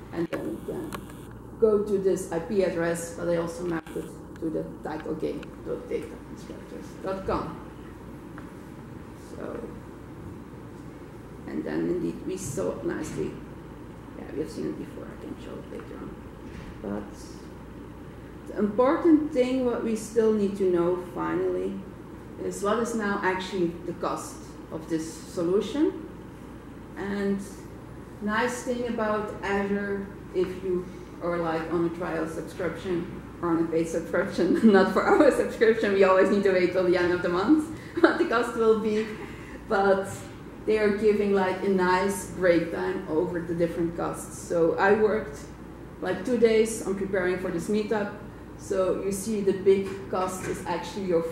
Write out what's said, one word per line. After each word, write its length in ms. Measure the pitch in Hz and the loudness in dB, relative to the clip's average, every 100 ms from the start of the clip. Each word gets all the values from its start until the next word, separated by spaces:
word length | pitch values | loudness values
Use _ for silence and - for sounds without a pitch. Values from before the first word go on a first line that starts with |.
| - | -8
and 140 | 170 - | -4 -4
then 220 | - 160 | -4 -6
we 160 | - - | -6 -6
can 200 | 170 - - - - - - - - | -6 -6 -8 -12 -14 -14 -14 -14 2
go 240 | 220 208 | 4 4
to 140 | 208 190 | 2 2
this 340 | 185 180 - | 2 2 0
I 80 | 170 | -4
P 220 | - 202 | 0 2
address, 520 | 175 165 170 170 - - | 2 2 0 0 -4 -4
but 100 | 170 | 0
I 100 | 170 | 0
also 260 | 165 - | 0 -4
mapped 320 | 175 165 - - | -4 -4 -4 -8
it 80 | - - - - | -8 -12 -14 -8
to 100 | 165 | -4
the 140 | 156 160 - 147 | -4 -6 -8 -8
title 280 | 156 160 156 | -8 -6 -4
game 260 | 147 147 - - 160 | -4 -6 -10 -10 -8
dot 240 | - - | -6 -4
data 180 | - - - - | -6 -6 -12 -14
constructors 560 | - - - - - - - | -14 -12 -14 -12 -14 -14 -10
dot 220 | 185 190 214 | -6 -4 -2
com. 340 | 175 - - - - - - - - - - - - - - - - - - - - | -4 -4 -10 -14 -14 -16 -16 -14 -14 -14 -14 -14 -14 -16 -16 -14 -14 -14 -16 -14 -12
So, 240 | - - - - - - - - - - - - - - - - - - - - - | -10 -8 -10 -12 -14 -16 -16 -14 -14 -14 -16 -16 -16 -16 -16 -16 -16 -16 -16 -14 -8
and 160 | - | -6
then 160 | 156 160 170 | -2 0 0
indeed 360 | 175 165 - - | 0 -2 -4 -6
we 120 | 185 | -6
saw 340 | - 190 180 | -4 -2 -2
it 140 | - 170 | -2 -4
nicely. 460 | 156 - - - - - - - - - - - - | -4 -4 -4 -6 -6 -12 -14 -14 -14 -16 -16 -14 -14
Yeah, 120 | - | -8
we 60 | - | -6
have 100 | 160 | -6
seen 160 | - 78 | -6 -6
it 100 | - | -6
before, 280 | - - - | -10 -12 -12
I 160 | - | -12
can 140 | - - | -12 -12
show 100 | - | -12
it 180 | - - | -12 -12
later 260 | - - - | -12 -12 -12
on. 180 | - - - - - - - - | -12 -14 -14 -14 -14 -14 -14 -10
But 360 | 104 104 101 - - - - - - - - - - - - - - | -8 -6 -8 -14 -14 -14 -16 -16 -16 -16 -16 -16 -16 -16 -16 -16 -8
the 120 | - | 0
important 720 | 208 233 262 330 349 302 - | 0 4 4 6 6 6 6
thing, 320 | 254 254 262 247 | 2 2 2 2
what 180 | 226 | 0
we 120 | 226 208 | 0 -2
still 380 | - 233 220 | 0 4 4
need 220 | 214 196 196 | 4 2 2
to 140 | 185 | 2
know 320 | 175 170 180 - 165 | 4 4 0 -2 -6
finally, 640 | 165 170 185 185 185 98 - - - - - - | -2 0 0 0 -2 -6 -10 -14 -14 -14 -14 -8
is 180 | 185 180 | -6 -2
what 160 | 202 226 | 0 2
is 160 | 220 220 | 0 0
now 240 | 202 202 | 0 0
actually 480 | 185 180 - 190 170 - 170 | 2 0 0 0 0 0 -6
the 80 | |
cost 420 | - 151 156 - - - - - | -4 -2 -4 -8 -12 -14 -14 -10
of 160 | 160 - | -10 -2
this 220 | 160 160 | -2 -4
solution. 960 | - - 185 170 202 202 285 370 - - - - - - - - - - - | -10 -8 -2 2 2 2 2 2 0 -8 -12 -14 -14 -14 -14 -14 -14 -12 -8
And 420 | 196 202 196 196 - - - - - - - - | -6 -2 0 -2 -4 -12 -14 -14 -14 -14 -14 -8
nice 420 | 208 214 240 - | -2 0 0 -2
thing 240 | 262 240 240 | -2 -2 -2
about 460 | 220 214 214 196 - | 0 0 0 -2 -4
Azure, 640 | 196 196 196 202 202 196 196 - - 185 | 0 0 2 0 -2 -4 -6 -12 -4 -2
if 280 | 180 185 | -2 -2
you 220 | 190 180 - - - - | -2 -2 -4 -12 -14 -6
are, 140 | 170 175 | -2 -2
like, 340 | 165 160 160 | 0 -2 0
on 140 | 170 170 | 0 0
a 40 | 170 | 0
trial 300 | 175 160 160 | -4 -2 -4
subscription 920 | - - - 170 - 196 170 - - - - | -6 -8 -4 -4 -4 -2 -2 -4 -8 -12 -4
or 80 | 170 | 2
on 140 | 165 | 2
a 40 | 165 | 4
paid 200 | 160 160 | 2 2
subscription, 840 | 165 - 180 202 - 170 - 226 | -2 0 0 2 2 4 8 10
<laughs> 0 | |
not 200 | 190 - | 10 8
for 120 | - | 4
our 280 | - 359 277 | 6 8 8
subscription, 600 | - - - 226 226 214 | 6 2 4 4 6 4
we 100 | 196 | 6
always 260 | 185 190 196 | 8 8 8
need 140 | 202 | 6
to 80 | 196 | 6
wait 220 | 180 175 | 6 4
till 100 | 185 | 4
the 140 | 175 180 | 4 6
end 160 | 175 | 4
of 80 | 180 | 2
the 80 | 180 | 2
month 500 | 180 214 311 - - - - | 4 6 6 4 -6 -8 6
<laughs> 40 | |
what 160 | 320 - | 6 8
the 80 | - | 4
cost 300 | 233 247 233 | 2 2 4
will 240 | 226 214 | 6 6
be. 280 | 220 214 220 - - - - - - | 4 0 0 -6 -10 -12 -12 -10 0
But 380 | 202 196 190 190 - - - - - - | 4 6 6 2 -6 -12 -14 -14 -6 0
they 120 | 214 | 4
are 200 | 208 202 | 4 4
giving, 360 | 214 208 202 | 4 4 4
like, 300 | 196 185 180 | 4 4 2
a 60 | 202 | 2
nice 600 | 185 180 185 196 - - | 4 4 4 2 -2 -6
breakdown 760 | 170 180 165 - 185 185 - - | 2 6 6 4 -2 -2 -2 0
over 300 | 156 175 175 | 0 0 0
the 160 | 170 170 | -2 0
different 400 | 170 175 170 - | 0 2 -2 -2
costs. 420 | 156 160 - - | -4 -4 -10 -10
So 380 | - 170 165 - | -2 2 4 6
I 160 | 196 | 6
worked, 460 | 214 214 220 - - - - - - - - | 6 6 2 -2 -10 -12 -14 -16 -14 -14 -6
like, 240 | - 190 254 | -4 -2 0
two 120 | 233 | 6
days 480 | 226 220 220 - 185 | 6 8 4 2 -2
on 100 | 196 | -2
preparing 440 | 190 196 180 180 | 0 0 2 0
for 100 | 185 | -2
this 200 | 170 214 | -2 0
meetup. 440 | 214 208 214 202 - - - - - | 0 2 0 -2 -6 -12 -14 -16 -10
So 420 | - 190 180 196 | -2 2 2 0
you 80 | 196 | -2
see 300 | 196 226 208 | -2 -2 0
the 120 | 190 | 2
big 580 | 170 196 196 - - - | 4 6 4 2 -6 -4
cost 340 | 160 185 - 170 | -2 -2 -4 -6
is 160 | 180 170 | -6 -4
actually 380 | 170 - 208 185 | -4 -4 -4 2
your 180 | 165 165 | 2 2